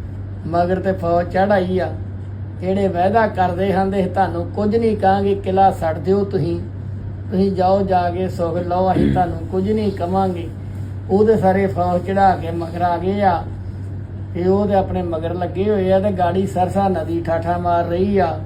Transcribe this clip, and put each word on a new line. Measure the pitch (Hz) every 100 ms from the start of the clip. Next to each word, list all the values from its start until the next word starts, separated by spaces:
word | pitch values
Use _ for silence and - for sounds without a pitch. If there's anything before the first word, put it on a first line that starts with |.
| - - - - 151
ਮਗਰ | 175 175 185
ਤੇ | 190
ਫੌਜ | 185 170 170 175
ਚੜ੍ਹ | 185 202
ਆਈ | 202 185 185
ਆ, | 160 156 - - - - - -
ਜਿਹੜੇ | 180 196 196
ਵਾਅਦਾ | 170 190 226 214
ਕਰਦੇ | 185 180 175 196
ਹਨ | 185 190
ਤੇ | 196
ਤੁਹਾਨੂੰ | 180 196 180 165 170
ਕੁਝ | - 208 233
ਨਹੀਂ | 226 208
ਕਹਾਂਗੇ, | 190 196 202
ਕਿਲ੍ਹਾ | 196 190 190 190
ਛੱਡ | 185 165 160
ਦਿਓ | 151 202
ਤੁਸੀਂ, | 196 190 170 170 - - - - - - -
ਤੁਸੀਂ | 185 196
ਜਾਓ | 185 185 196
ਜਾ | 185 185 175
ਕੇ | 175 185
ਸੁੱਖ | - 170 170
ਲਓ, | 175 180 185
ਅਸੀਂ | - 139
ਤੁਹਾਨੂੰ | 156 175 - -
ਕੁਝ | 185 196
ਨਹੀਂ | 220 208
ਕਵਾਂਗੇ।" | 196 175 190 190 170 160 - - - - - -
ਉਹਦੇ | 196 214 208
ਸਾਰੇ | 190 190 190
ਫੌਜ | 165 180 180 196
ਚੜ੍ਹਾ | 196 196 175
ਕੇ | 165
ਮਗਰ | 170 165 175
ਆ | 175 170
ਗਏ | 180 202
ਆ | 196 165 - - - - - - - - -
ਤੇ | 170 180
ਉਹ | 202 202
ਤੇ |
ਆਪਣੇ | 196 190 185
ਮਗਰ | 175 160 165
ਲੱਗੇ | 175 175 180 208
ਹੋਏ | 208 185
ਆ | 190
ਤੇ | 208
ਗਾੜੀ | 185 175 190 196
ਸਰਸਾ | - 202 196 196
ਨਦੀ | 170 156 165
ਠਾਠਾ | 151 165 165 175
ਮਾਰ | 175 170
ਰਹੀ | 170 175 202 196
ਆ। | 170 156